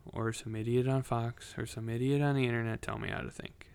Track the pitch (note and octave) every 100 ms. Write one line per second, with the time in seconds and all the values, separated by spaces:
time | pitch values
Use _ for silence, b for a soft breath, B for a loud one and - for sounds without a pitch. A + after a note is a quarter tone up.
0 | - - A2+ A2+ A2+ A2 A2+ A#2+ B2+ C3+
1 | C3 A#2 A#2 - - - A#2 - A2+ A#2
2 | C3 C#3+ C#3+ C#3 B2 A#2 A2+ A2+ - A2
3 | G#2 - - - - - -